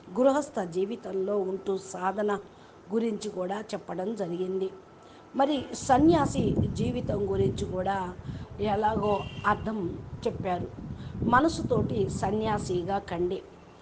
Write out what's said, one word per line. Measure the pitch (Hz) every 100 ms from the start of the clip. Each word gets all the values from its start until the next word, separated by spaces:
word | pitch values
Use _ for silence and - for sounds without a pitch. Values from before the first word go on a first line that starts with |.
| - 185
గృహస్థ | 262 277 - -
జీవితంలో | 180 175 196 233 196 190 190 208
ఉంటూ | 185 190 196 190
సాధన | - 180 185 196 208 202 - - - - -
గురించి | 220 226 202 214
కూడా | 175 180 202
చెప్పడం | 208 196 - 170 190 220
జరిగింది. | 175 175 185 190 190 - - - - - - 233
మరి | 277 285 -
సన్యాసి | 233 - 254 311 339 277 - - - -
జీవితం | - 233 247 - 208 196
గురించి | 196 190 - 196
కూడా | 185 185 196 180 180 - - - -
ఎలాగో | 208 202 214 220 208 196 - - 202
అర్థం | 208 220 214 170 - - - 226
చెప్పారు. | - 180 175 175 - - - - -
మనసుతోటి | - 247 330 - - 220 - 214 185
సన్యాసిగా | - 196 214 220 208 - 180 175 196
కండి. | 196 175 180 190 - - - -